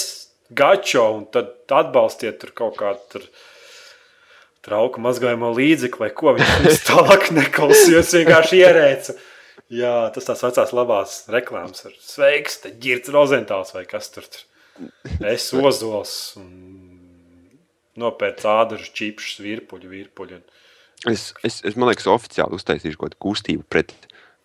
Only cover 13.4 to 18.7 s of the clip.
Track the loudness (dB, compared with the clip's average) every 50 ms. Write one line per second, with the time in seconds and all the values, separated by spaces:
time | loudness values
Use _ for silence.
13.4 | -2 -2 -6 -8 -8 -8 -12 -16 -14 -12 -12 -12 -12 -14 -20 -20 -20 -20 -20 -20
14.4 | -20 _ _ _ _ _ _ -20 -20 -20 _ _ -16 -10 -10 -6 -4 -4 -4 -4
15.4 | -4 -4 -2 0 2 2 0 0 -4 -6 -6 -8 -8 -8 -12 -14 -14 -14 -18 -20
16.4 | -20 -20 -20 -20 -20 -20 -20 -20 -20 -20 _ -20 _ _ _ _ _ _ _ _
17.4 | _ _ _ _ _ _ _ _ _ _ _ -6 -6 -6 -4 -4 -6 -6 -6 -4
18.4 | -2 0 2 2 0 0